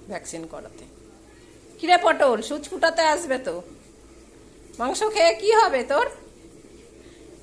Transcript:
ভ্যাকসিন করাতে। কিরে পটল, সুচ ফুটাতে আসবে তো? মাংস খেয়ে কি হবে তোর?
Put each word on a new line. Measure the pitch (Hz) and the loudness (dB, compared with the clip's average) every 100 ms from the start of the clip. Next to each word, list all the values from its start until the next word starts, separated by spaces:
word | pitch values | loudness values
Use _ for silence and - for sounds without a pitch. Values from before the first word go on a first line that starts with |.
| - | -16
ভ্যাকসিন | 180 - 170 165 | -14 -12 -14 -14
করাতে। | 151 - - 127 - - - - - - - - - | -16 -18 -20 -20 -20 -20 -20 -20 -20 -20 -20 -20 -10
কিরে | 330 349 | 2 4
পটল, | 349 311 285 220 | 4 4 2 2
সুচ | 220 294 294 | -2 -8 -8
ফুটাতে | 370 330 320 | -2 -2 2
আসবে | 320 302 339 254 | 0 0 -2 -6
তো? | 262 170 - - - - - - - - - - - - | -6 -10 -14 -20 -20 -20 -20 -20 -20 -20 -20 -20 -20 -8
মাংস | 240 - | -6 -2
খেয়ে | 427 427 440 | -2 2 2
কি | - 403 | 4 2
হবে | 440 403 277 | 4 4 0
তোর? | 233 277 - - - - - - - - - - - - - - | -2 0 -2 -6 -20 -20 -20 -20 -20 -20 -20 -20 -20 -20 -20 -20